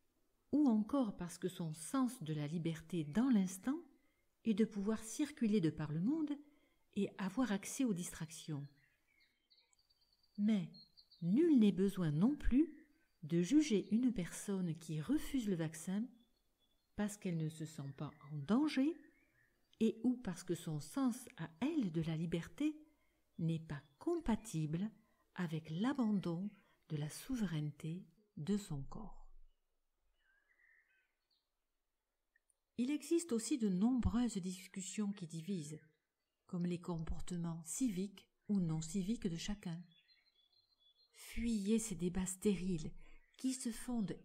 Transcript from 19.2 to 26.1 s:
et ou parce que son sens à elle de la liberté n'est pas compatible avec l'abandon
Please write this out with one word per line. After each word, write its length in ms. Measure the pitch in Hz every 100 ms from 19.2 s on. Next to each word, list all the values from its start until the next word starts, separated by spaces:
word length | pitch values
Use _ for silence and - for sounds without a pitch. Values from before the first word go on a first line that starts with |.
| _ _ _ _ _ _
et 180 | 220 220
ou 120 | 247 247
parce 280 | - 175
que 100 | -
son 260 | 165 165 151
sens 480 | - 277 262 220 - -
à 140 | 165 -
elle 300 | 269 330 196
de 120 | 160
la 140 | 160 160
liberté 600 | 170 170 - - 302 302 - _ _ _ _ -
n'est 200 | 165 160
pas 240 | 165 143 - _
compatible 920 | 330 339 302 220 - 160 151 165 214 - _ _ _
avec 340 | - 175 160 160
l'abandon 800 | 160 240 285 220